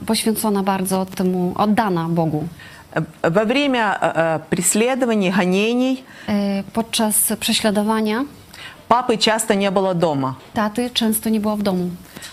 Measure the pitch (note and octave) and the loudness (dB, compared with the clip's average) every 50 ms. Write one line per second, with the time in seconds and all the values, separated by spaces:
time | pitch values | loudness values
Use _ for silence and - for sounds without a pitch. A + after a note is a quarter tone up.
0 | - - A3+ A3 - A3+ G#3+ G#3+ - A3 G3+ G3 F#3+ G3+ G3 F#3+ F#3+ F#3 F#3+ F#3+ | -2 -2 -2 0 0 0 0 0 0 0 0 0 0 0 0 0 0 0 0 0
1 | F#3+ F#3 F#3 - F#3+ F#3 F#3 F#3 F3+ F3+ - - - G#3+ G#3+ G#3+ A3+ G3+ F#3 E3+ | -2 -2 -4 -2 0 0 2 2 0 0 0 0 2 2 2 2 2 2 0 0
2 | E3 E3 E3+ E3+ E3 D#3 D3 D3+ D3+ E3+ - - - - - - - - - D#3+ | 0 0 0 0 0 0 0 -2 -4 -6 -10 -12 -18 -20 -20 -20 -16 -8 -4 -4
3 | D#3 - - - - - D#3+ G3 A3 G#3 B3 C#4 D4 C#4+ B3+ A#3+ A3+ G#3 F#3 - | -4 -4 -4 -2 -2 0 2 2 2 2 2 2 2 2 2 2 2 0 0 0
4 | - D#3+ - D#3 E3 E3 D#3+ D3+ D3+ - - - F3 - - G#3 A3 B3 C4 B3 | 0 0 2 2 2 2 0 -2 -2 -2 -2 0 0 2 2 2 2 2 2 0
5 | C4 A#3 A3+ G#3+ G3 F3+ F#3+ F#3+ F#3 F3+ F3+ F#3+ G#3 A3 A#3+ B3 B3+ C4 C4 B3+ | 0 2 2 2 2 2 2 2 2 2 2 2 2 2 2 2 2 0 0 -2
6 | - - - - - - G#3+ G3+ G3+ G3+ G3 G3 G3 - - A3+ A3+ A3+ - - | -6 -12 -20 -14 -6 -4 -2 0 0 0 -2 -2 -4 -4 -4 -4 -4 -2 0 0
7 | A3+ G#3+ G#3 - - - A3 G#3 - - A3 - - A3 G3+ G#3+ G#3 G#3+ A3 A3 | 0 0 0 0 0 0 -2 -2 -2 -2 0 0 2 2 2 2 2 2 2 0
8 | A3 G#3+ G#3+ A#3 C#4 C#4+ - - - - - - - - - - - - A3+ A#3+ | 0 0 0 -2 -2 -4 -8 -14 -20 -20 -20 -20 -20 -20 -20 -6 0 2 2 2
9 | B3 B3 A#3 G#3 - A3+ G#3+ A3+ A3 - A3 G3 G3+ G3+ F#3 G3 F#3+ F#3+ F#3 E3+ | 2 2 0 0 2 2 0 2 2 0 0 2 2 0 2 2 2 2 2 2
10 | E3+ E3 D3 C#3 C3+ C3 C3 - - - - - G#3 G#3+ G#3+ - B3 B3 B3 - | 2 0 2 0 0 -2 -4 -6 -12 -10 -4 -4 -4 -2 -2 -4 -4 -4 -2 -2
11 | A#3 A3 A3 A3 - A3+ A3 A3 G3+ G#3+ G#3+ G#3 G#3 G3+ F#3 F3+ F3+ F3+ F3 F3+ | 0 0 0 -2 -2 -2 0 0 0 -2 -2 -2 0 0 0 0 -2 -4 -6 -10
12 | - - - - - - | -14 -18 -20 -18 -18 -18